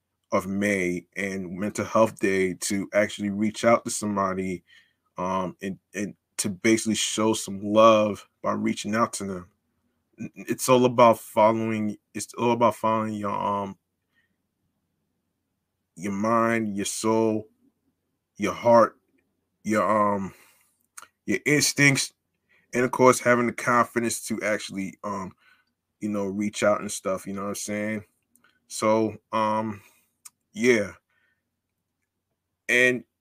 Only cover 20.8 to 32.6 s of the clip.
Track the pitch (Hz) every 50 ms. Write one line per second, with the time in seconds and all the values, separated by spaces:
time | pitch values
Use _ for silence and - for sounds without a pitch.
20.8 | _ _ _ - - - _ _ _ - 101 - - - 147 143 - - - -
21.8 | 143 143 139 135 - - - _ _ _ _ _ _ _ _ _ _ _ - 120
22.8 | 127 123 - - 127 127 123 - - 120 123 120 120 117 107 - - - 123 120
23.8 | 117 - - 120 117 117 110 - - - 113 101 - 104 107 101 - - 95 98
24.8 | 98 92 82 - - 104 101 98 92 90 - _ _ _ _ _ _ _ _ _
25.8 | _ _ _ - - 107 104 101 101 98 95 101 104 104 - - 107 104 104 -
26.8 | 92 104 - - - 101 95 92 - 98 98 98 98 101 98 - - - 104 104
27.8 | 104 107 110 107 107 _ _ _ _ _ _ _ _ _ _ _ _ - - -
28.8 | 113 110 110 113 110 110 107 - _ _ - 113 110 107 107 110 110 110 101 98
29.8 | - _ _ _ _ _ _ _ - - _ _ _ _ - 104 113 127 123 107
30.8 | 98 92 - - _ _ _ _ _ _ _ _ _ _ _ _ _ _ _ _
31.8 | _ _ _ _ _ _ _ _ _ _ _ _ _ _ _ _